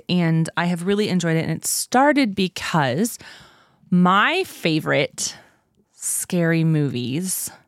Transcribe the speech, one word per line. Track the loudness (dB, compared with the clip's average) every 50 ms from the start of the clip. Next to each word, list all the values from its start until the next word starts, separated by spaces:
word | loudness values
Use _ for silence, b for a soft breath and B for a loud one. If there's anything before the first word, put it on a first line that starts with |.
| -6 -2
and | 0 0 2 2 2 2 0 0 -2
I | -2 -2
have | -2 -2 -2 -2
really | -2 0 0 0 0
enjoyed | 0 0 0 0 0
it. | 0 0
And | -2
it | -4 -6 -6
started | -6 -6 -6 -4 0 2 2 4 4 4 2 2 0 0
because | -2 -2 -2 -2 -6 -6 -2 0 2 2 2 0 0 -2 -2 -4 -8 B B B B B B B B B B B B B B
my | 2 4 4 6 4 4 4 2 2 0 -2
favorite | -4 -6 -4 -2 0 0 0 0 0 0 0 0 -2 _ -6 -8 -8 -8 b b b b b b b b b _ _ _
scary | -12 -8 -6 -6 -6 -6 -4 -2 0 2 2 2 2 2
movies | 2 2 2 2 0 -2 -4 -6 -4 -4 -4 -4 -6 -6 -6 -8 -10 -12 B B